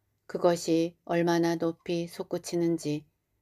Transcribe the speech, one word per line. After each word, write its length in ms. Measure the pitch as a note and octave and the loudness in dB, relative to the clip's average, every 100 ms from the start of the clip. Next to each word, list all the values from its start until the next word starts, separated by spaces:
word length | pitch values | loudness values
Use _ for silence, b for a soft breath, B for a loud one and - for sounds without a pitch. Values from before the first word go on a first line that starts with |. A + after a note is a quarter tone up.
| _ _ - | _ _ -10
그것이 680 | F3 F3+ E3+ E3+ E3 E3+ - | 0 2 2 2 2 0 -4
얼마나 520 | - E3+ E3+ E3+ E3+ E3 | -4 0 2 2 2 0
높이 520 | E3 E3 - E3+ E3+ | -2 -4 -4 -4 -4
솟구치는지 960 | - F#3 F3+ - F3 E3+ E3 D3 D3 D3+ _ _ _ | -8 -6 -8 -4 0 0 0 -2 -6 -8 _ _ _